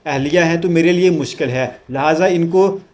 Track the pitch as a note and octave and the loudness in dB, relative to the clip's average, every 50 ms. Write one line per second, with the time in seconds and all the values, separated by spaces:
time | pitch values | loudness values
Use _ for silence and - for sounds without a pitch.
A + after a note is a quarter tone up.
0 | _ D#3 C#3 C3+ C3+ D3 D#3+ F3 E3+ D#3+ E3 E3 F3 F3+ E3+ E3 E3 F3 F3+ F3 | _ -6 -4 -4 -2 0 2 2 2 2 0 0 -2 0 2 2 2 2 2 2
1 | F#3 F3+ E3+ D3+ C#3+ C#3+ - - D3+ B2 B2+ B2+ C3 A2+ - - _ - B2+ C#3 | 2 2 2 0 -4 -6 -6 -6 -4 -4 -2 -4 -4 -4 -6 -14 _ -10 -6 -2
2 | C#3+ D#3 D#3+ D#3+ F#3 F#3+ F3 E3+ E3+ E3+ F3+ F#3 G3 G3 G3 G3 - _ | 0 0 2 2 2 0 2 0 0 2 2 2 2 2 0 -6 -12 _